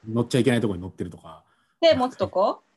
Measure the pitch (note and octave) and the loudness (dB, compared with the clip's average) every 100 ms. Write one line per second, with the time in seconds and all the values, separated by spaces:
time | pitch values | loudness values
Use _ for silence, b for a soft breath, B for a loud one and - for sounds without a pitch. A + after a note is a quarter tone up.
0 | A2 A#2 A#2+ C3 A#2 A#2+ G#2+ F2+ F#2+ - | -2 -2 0 2 2 2 0 -4 -10 -10
1 | F2 E2 - - _ _ _ _ E4 C#4 | -12 -12 -20 -20 _ _ _ _ 2 4
2 | B3+ - A2 - G#3+ - _ | 0 -2 -4 0 0 -2 _